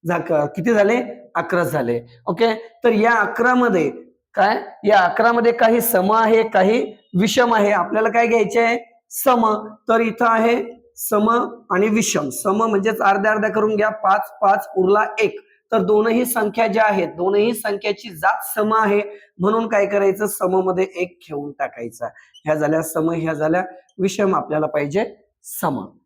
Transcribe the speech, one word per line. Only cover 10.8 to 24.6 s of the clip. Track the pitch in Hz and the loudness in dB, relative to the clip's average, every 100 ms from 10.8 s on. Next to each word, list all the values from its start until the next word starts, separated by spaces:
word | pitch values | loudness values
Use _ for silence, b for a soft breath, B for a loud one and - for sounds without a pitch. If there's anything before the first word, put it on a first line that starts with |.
| _ - | _ -14
सम | - 208 214 233 - - _ | -2 0 2 0 -2 -10 _
आणि | 180 214 | 0 2
विषम. | 214 - 170 143 | 0 0 -2 -4
सम | 123 202 202 | -4 -2 0
म्हणजेच | 226 202 202 220 | 0 0 0 0
अर्ध्या | 196 196 208 | 0 2 0
अर्ध्या | 214 214 | 0 0
करून | 214 214 214 | 0 0 0
घ्या, | 214 | -2
पाच, | 214 190 208 - - | 0 0 0 -2 -2
पाच | 202 208 - 190 | 2 2 0 0
उरला | 185 208 214 - | 2 2 0 -2
एक. | 208 - b b _ | -2 -2 b b _
तर | 226 | -2
दोनही | 180 214 226 226 247 | 2 2 2 0 0
संख्या | 247 208 220 226 | -2 -2 -2 0
ज्या | 202 | 2
आहेत, | 214 190 170 | 2 2 -2
दोनही | 156 185 202 220 | -2 0 2 0
संख्येची | 226 214 202 214 202 233 | -2 -6 -4 -4 -6 -10
जात | 165 190 240 - 226 | -4 -2 -2 -6 -4
सम | 214 220 | 0 2
आहे, | 214 202 202 B B - | 2 0 -2 B B -4
म्हणून | 185 226 220 | 0 0 0
काय | 214 196 | 0 0
करायचं? | 202 196 190 208 | 2 0 0 -4
सम | - 185 185 | -4 -2 0
मध्ये | 185 185 190 170 | 0 -2 -4 -4
एक | 180 _ - | -10 _ -12
घेऊन | 143 143 | -10 -10
टाकायचा. | 135 135 - 117 - 117 B B B 151 | -8 -10 -8 -14 -10 -12 B B B -4
ह्या | 156 | -2
झाल्या | 151 160 | 0 -2
सम, | 160 165 160 | -2 -4 -2
ह्या | 165 165 | -2 -4
झाल्या | 151 156 175 185 B B - | -2 0 0 -2 B B -4
विषम, | 190 - 196 170 | -4 0 0 0
आपल्याला | - 151 | -2 -4